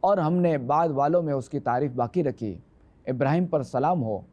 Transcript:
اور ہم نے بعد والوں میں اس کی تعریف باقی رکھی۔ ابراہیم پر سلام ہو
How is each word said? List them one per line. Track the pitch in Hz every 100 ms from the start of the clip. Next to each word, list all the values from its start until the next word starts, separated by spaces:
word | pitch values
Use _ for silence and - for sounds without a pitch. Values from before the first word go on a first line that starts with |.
اور | 185 196
ہم | 156
نے | 175 175 151
بعد | 123 147 170
والوں | 139 143 175
میں | 160
اس | 139 123
کی | 143
تعریف | 120 120 143
باقی | 123 120 180
رکھی۔ | 147 - 110 87 - - - _ -
ابراہیم | 127 135 160 180
پر | 156
سلام | 127 127 143 -
ہو | 117 101 -